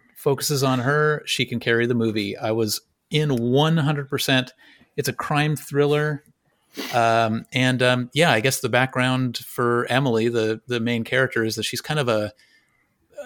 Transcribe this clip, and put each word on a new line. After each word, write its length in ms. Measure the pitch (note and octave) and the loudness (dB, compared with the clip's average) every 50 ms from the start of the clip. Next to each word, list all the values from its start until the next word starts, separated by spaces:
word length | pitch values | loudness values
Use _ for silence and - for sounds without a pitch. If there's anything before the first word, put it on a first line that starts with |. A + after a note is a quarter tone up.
| _ _ _ | _ _ _
focuses 460 | - - D3+ C#3 C3 - - D3+ C3 C#3 | -4 -2 -2 0 0 -2 -2 -2 0 0
on 160 | C3+ C3 B2+ | 0 0 0
her, 440 | A#2+ C3+ C#3+ D3+ D3+ D3+ D3+ C#3+ - | 0 0 0 2 2 0 0 -2 -4
she 180 | - - - B2+ | -6 -4 -2 -2
can 160 | - A#2+ A#2 | -2 -4 -4
carry 240 | - B2 A#2 A#2 A#2+ | 0 0 2 2 2
the 100 | A#2+ B2+ | 2 2
movie. 440 | A#2 A2+ A2+ G#2+ G#2+ G2+ G2+ G2 - | 0 0 0 0 -2 -2 -4 -4 -4
I 140 | - A2 A2 | -4 -2 0
was 280 | A2+ A2+ G#2+ - - - _ _ _ _ _ | 0 0 -2 -2 -6 -8 _ _ _ _ _
in 260 | F3 D3+ D#3 D3 C3+ | -2 -2 0 0 0
one 400 | A#2 A#2 A#2+ B2 C3+ D3+ D#3+ E3 | 0 0 2 2 4 4 4 2
hundred 320 | E3 C#3 D3 D3+ C#3+ C#3 C3+ | 2 2 0 0 -2 -4 -6
percent. 460 | D3 C3 - - C3+ B2+ B2+ - - _ - - - _ _ _ _ | -4 -4 0 0 0 0 0 -2 -8 _ -20 -20 -20 _ _ _ _
It's 140 | - C#3 C#3 | -4 -4 -4
a 20 | A#2 | -4
crime 440 | - - - D3+ C#3+ D3 D3+ D3+ | -6 -4 -2 0 0 0 0 -2
thriller. 680 | C#3 - - C#3+ C#3+ C#3+ C#3+ D3 D3 D3+ D3+ D3+ C#3 - _ _ _ _ _ _ _ _ _ _ - - - - | -4 -6 -4 0 0 2 2 2 2 0 0 -2 -6 -8 _ _ _ _ _ _ _ _ _ _ -12 -10 -2 0
Um, 500 | B2 A2+ A2+ A2+ A#2 A2+ A2 A2 A2+ - - - | 2 4 4 4 4 4 2 0 -2 -4 -4 -2
and, 300 | B2+ C3 B2+ B2+ A#2+ B2+ | 0 2 2 2 2 2
um, 280 | B2 B2+ B2 B2 A#2+ - | 2 2 2 -2 -4 0
yeah, 160 | C#3+ E3 E3+ B2 | 2 2 4 4
I 80 | A2+ | 4
guess 200 | A2 C3+ C3 - | 2 0 0 0
the 100 | - A#2+ | -2 0
background 680 | A2 B2 B2+ C3 - B2+ B2+ B2+ C3 B2+ C3 B2 A#2 | 2 2 2 2 0 0 0 0 0 0 0 -2 -4
for 480 | - - - - - B2 A#2+ A#2+ A#2+ A#2+ - | -6 -10 -10 -4 -2 0 2 2 0 0 0
Emily, 400 | A#2+ C3 C#3+ C3 A2+ A2 A2 A#2+ | 0 0 2 2 2 2 2 2
the, 320 | A#2 A#2 A2 A2 A2 A2 - | 2 2 0 0 -2 -4 -4
the 140 | - B2 A#2+ | -4 -4 -2
main 240 | A2+ A#2+ A#2+ A2+ A2+ | -2 -2 -2 -2 -2
character, 400 | - B2+ B2+ C3 B2 - A#2 A2+ | 0 0 0 0 0 0 -2 -2
is 120 | A2 G#2+ | -2 -2
that 80 | - G#2+ | -4 -6
she's 180 | - - A2+ - | -6 -6 -8 -6
kind 180 | - D3+ D3+ | -4 -4 -2
of 80 | C#3 A#2+ | 0 0
a, 240 | A2+ G#2+ G#2 G#2 - _ _ _ _ _ _ _ _ _ _ _ _ _ _ _ _ - - | 0 0 -2 -4 -8 _ _ _ _ _ _ _ _ _ _ _ _ _ _ _ _ -18 -18